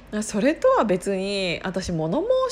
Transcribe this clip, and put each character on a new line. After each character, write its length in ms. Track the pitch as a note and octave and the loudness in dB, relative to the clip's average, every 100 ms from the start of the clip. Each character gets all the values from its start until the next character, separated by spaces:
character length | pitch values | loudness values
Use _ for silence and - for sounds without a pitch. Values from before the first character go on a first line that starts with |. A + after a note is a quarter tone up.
| - G#3+ | -10 -6
そ 180 | G#3+ G#3+ | -4 0
れ 140 | A#3+ | 2
と 140 | D#4+ B4+ | 4 4
は 160 | C5 | 4
別 320 | A#3 G3 F#3+ F#3+ | 4 0 -2 -4
に、 440 | G3 G3+ F#3 D#3 | -2 -2 -2 -4
私 280 | F#3 F#3 F#3 | -4 -6 -4
物 300 | E3+ D#3 A#3+ | -2 -2 0
申 60 | G#4+ C5 C5 | 0 2 0